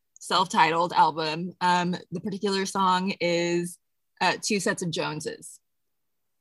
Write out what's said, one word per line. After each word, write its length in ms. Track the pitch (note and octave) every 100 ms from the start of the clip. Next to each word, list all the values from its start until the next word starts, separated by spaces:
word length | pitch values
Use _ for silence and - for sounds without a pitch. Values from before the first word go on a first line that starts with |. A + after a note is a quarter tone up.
| _ -
self-titled 760 | - F3+ F3+ A3 D#3+ E3 F3
album. 600 | - E3 D3 D#3 D#3 F3+ -
Um, 340 | F3+ F3+ F3 F3+ -
the 80 | F3
particular 460 | G#3+ F#3 G3+ G3 F#3+
song 480 | G3 F#3 F#3 F#3 -
is, 580 | F3 E3+ E3+ F3 F3 - _ _ _ -
uh, 120 | F#3 D#3
Two 180 | - G#3
Sets 240 | G#3 -
of 80 | F3
Joneses. 680 | D#3+ D3 D3+ - - - - _ _ _ _ _ _ _ _